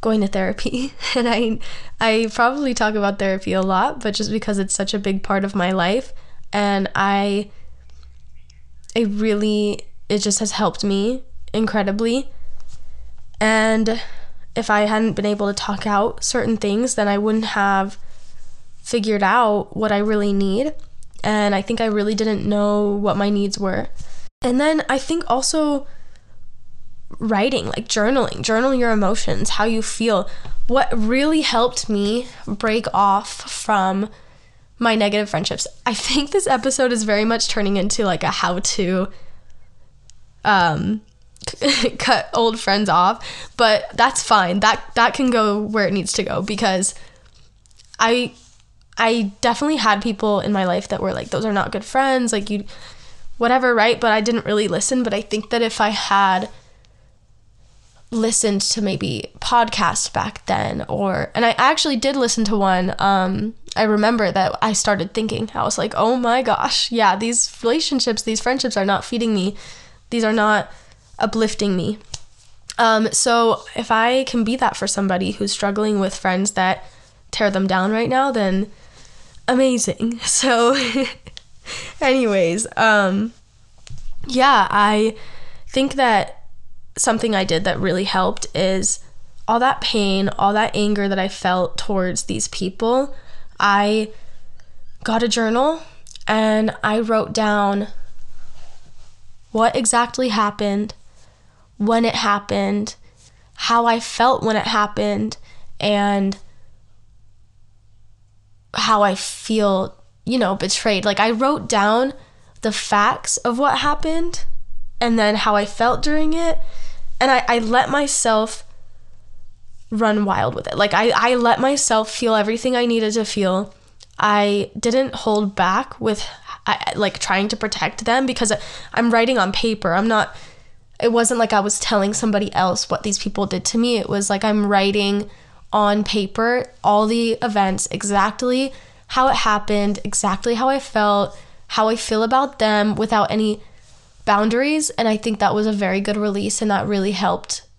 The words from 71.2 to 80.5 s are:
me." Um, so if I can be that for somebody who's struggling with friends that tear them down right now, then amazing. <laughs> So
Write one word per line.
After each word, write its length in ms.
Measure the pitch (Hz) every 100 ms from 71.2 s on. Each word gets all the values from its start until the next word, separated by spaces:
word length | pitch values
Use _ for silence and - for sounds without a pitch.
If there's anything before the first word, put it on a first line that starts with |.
| 220 220 220 - 202 180
me." 220 | 170 208 - - - - - - - -
Um, 340 | 233 220 220
so 500 | - 262 233 226 214 - -
if 140 | 226
I 360 | 220 233 262 262
can 180 | 240
be 120 | 220 254
that 180 | 254 -
for 120 | 190
somebody 440 | - 196 185 190
who's 200 | 202 202
struggling 480 | - 202 196 214 208
with 160 | 190 190
friends 360 | 190 185 196
that 320 | - 185 - - - - - -
tear 180 | - 208
them 180 | 196 190
down 240 | 190 185
right 180 | 220 233
now, 220 | 262 277
then 400 | 240 196 190 208 - - - - - - - -
amazing. 720 | 254 262 247 214 - 226 233
<laughs> 20 | -
So 500 | - 262